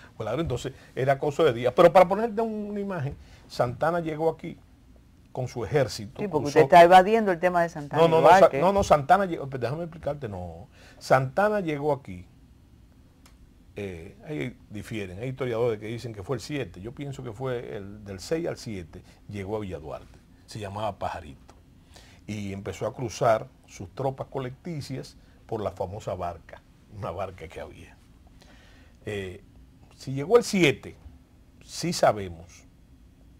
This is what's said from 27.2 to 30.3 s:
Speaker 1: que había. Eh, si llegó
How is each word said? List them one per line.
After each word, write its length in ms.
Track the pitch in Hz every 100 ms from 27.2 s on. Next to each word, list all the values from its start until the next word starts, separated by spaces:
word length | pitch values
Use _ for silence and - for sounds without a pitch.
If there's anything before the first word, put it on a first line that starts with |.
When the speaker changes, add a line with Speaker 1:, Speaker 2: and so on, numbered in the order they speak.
| 95 92 80
Speaker 1:
que 140 | -
había. 340 | 76 90 87 - - - - - - - - - - - -
Eh, 360 | 104 95 90 - - - - - -
si 160 | -
llegó 240 | 135 147